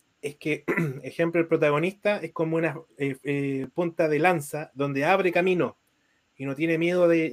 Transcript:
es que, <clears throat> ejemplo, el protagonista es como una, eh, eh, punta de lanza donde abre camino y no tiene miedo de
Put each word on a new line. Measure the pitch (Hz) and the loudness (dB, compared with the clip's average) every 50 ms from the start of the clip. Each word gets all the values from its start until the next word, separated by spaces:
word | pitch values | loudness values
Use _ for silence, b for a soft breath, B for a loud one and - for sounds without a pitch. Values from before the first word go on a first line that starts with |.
| _ _ _ _ - | _ _ _ _ -10
es | - - | -10 -10
que, | - - 156 147 139 - | -8 -6 -4 -4 -4 -4
<clears throat> | - - - 170 143 127 143 - | -4 -2 -2 -2 -4 -4 -8 -10
ejemplo, | 127 - - 170 165 165 170 | -10 -4 -2 -2 0 0 0
el | 165 165 | 0 0
protagonista | 165 156 156 147 147 147 165 190 196 - - 208 208 208 | 0 2 2 2 2 2 0 -2 -4 -4 -2 -2 -2 -2
es | 160 165 - | -4 -8 -6
como | - 160 160 165 | -4 -4 -2 0
una, | 165 165 156 143 156 - _ _ | 0 -2 -2 -4 -6 -12 _ _
eh, | - 143 139 131 - - | -4 -4 -4 -4 -6 -6
eh, | 143 143 143 139 139 135 135 131 - - | -4 -2 -2 -2 -2 -4 -4 -6 -6 -4
punta | 170 175 170 165 - 165 156 | -4 -4 -4 -2 -2 0 0
de | 151 143 | 2 2
lanza | 160 185 180 160 143 - - 151 156 - _ | 4 4 2 2 -2 -6 -8 -10 -10 -12 _
donde | 127 139 143 139 135 143 | -4 -4 -2 0 0 2
abre | 165 190 190 185 180 175 | 2 2 4 2 2 2
camino | 175 180 190 180 170 139 113 - - _ _ _ _ _ _ _ _ _ _ _ | 2 2 2 2 2 0 -2 -4 -10 _ _ _ _ _ _ _ _ _ _ _
y | - 135 | -10 -8
no | 139 135 | -8 -4
tiene | 139 160 165 165 160 | -2 0 0 2 2
miedo | 165 175 180 180 175 170 | 2 2 2 4 4 4
de | 170 165 160 143 | 4 4 2 0